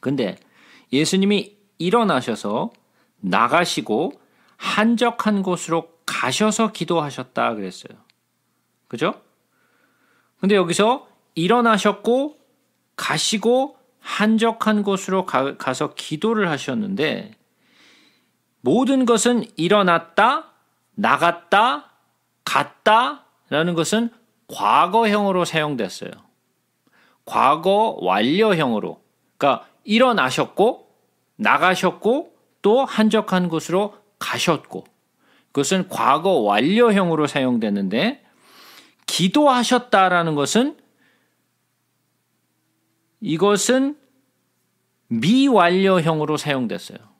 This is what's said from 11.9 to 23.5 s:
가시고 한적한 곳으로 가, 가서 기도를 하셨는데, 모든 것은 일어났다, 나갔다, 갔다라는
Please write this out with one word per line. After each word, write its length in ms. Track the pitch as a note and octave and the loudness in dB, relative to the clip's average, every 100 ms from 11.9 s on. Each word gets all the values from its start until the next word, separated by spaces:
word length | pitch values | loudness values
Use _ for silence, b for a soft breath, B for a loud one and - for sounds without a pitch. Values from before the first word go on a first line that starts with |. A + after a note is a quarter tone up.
| G3+ - B3+ D4 - _ _ _ _ _ - | 0 0 0 -2 -8 _ _ _ _ _ -12
가시고 800 | - D3+ - G#3+ G#3 B3 C4+ - _ _ | -4 -4 -2 -2 0 0 -2 -8 _ _
한적한 800 | - - G#3 A3 A3+ A3+ G#3+ G#3 | -12 -2 2 2 0 0 -2 -2
곳으로 440 | G3+ F#3+ - F#3+ F#3 | -2 -4 -2 -4 -2
가, 300 | C3 C3+ - | -2 -2 -4
가서 380 | - C3 D3+ | -6 -4 -6
기도를 540 | - - D#3 G#3+ A3+ F#3 | -8 -10 -4 -2 -2 -2
하셨는데, 840 | D3 - A#2+ G#2 G2 D3+ G2+ - - _ b b b b b b b b b _ _ | -4 -6 -6 -6 -4 -4 -6 -12 -20 _ b b b b b b b b b _ _
모든 460 | B2 G3 C4 C4+ B3 | 0 2 2 0 2
것은 380 | A3+ A#3+ A#3+ - - | 2 2 0 -4 -4
일어났다, 920 | E3+ G#3 F#3 E3 - - A3 D4 D#4 _ _ _ _ - | 2 2 4 2 0 2 2 2 -6 _ _ _ _ -4
나갔다, 960 | A2 C3+ E3+ E3+ _ G3 A#3 D4 - _ _ _ _ _ | 0 4 2 0 _ 2 2 0 -10 _ _ _ _ _
갔다라는 1300 | - C3+ C#3+ _ - A3 B3+ D4 _ _ _ | -4 -2 -2 _ 2 4 2 -6 _ _ _